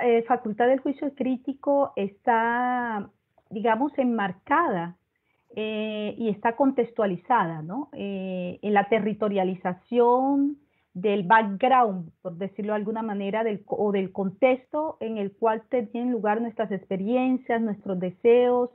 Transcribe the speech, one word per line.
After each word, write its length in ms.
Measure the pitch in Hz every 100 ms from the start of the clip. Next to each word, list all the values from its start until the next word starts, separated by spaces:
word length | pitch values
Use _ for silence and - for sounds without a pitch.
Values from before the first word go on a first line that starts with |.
eh, 200 | 247 233
facultad 420 | 233 240 226 208 240
del 140 | 269
juicio 340 | 285 277 294
crítico 800 | 269 262 254 - 269 - 277 277 -
está, 1120 | 196 - - 226 233 240 247 247 240 208 - _ _ _ _
digamos, 460 | 214 226 220 285 -
enmarcada, 1040 | 247 226 196 180 - - 247 185 170 175 _ _ _ _ _ -
eh, 580 | 220 214 220 214 208 208
y 100 | 226
está 280 | 208 233 233
contextualizada, 1080 | 269 262 233 - 202 175 - 233 175 160
¿no? 260 | 156 226 -
Eh, 680 | - 202 196 190 185 180 -
en 140 | 208
la 140 | 202 202
territorialización 1700 | 226 208 208 214 202 185 185 190 180 _ 240 240 247 262 285 285 285 _ _ _
del 300 | 180 208 208
background, 880 | 180 220 208 196 254 254 226 185 165 -
por 160 | 185 170
decirlo 380 | 196 196 208
de 20 | 214
alguna 260 | 208 220
manera, 400 | 226 202 196 214
del 200 | 226 202
co-, 120 | - -
o 140 | 208
del 220 | 196 185
contexto 840 | - 190 190 254 254 - 302 311 -
en 160 | 226 220
el 160 | 202
cual 300 | 196 226 220 -
tienen 420 | 247 208 233 247
lugar 300 | 233 208 214
nuestras 280 | 233 220 214
experiencias, 920 | 196 - 190 196 254 254 254 254 226
nuestros 360 | 226 208 202 180
deseos 720 | 180 180 233 240 247 247 247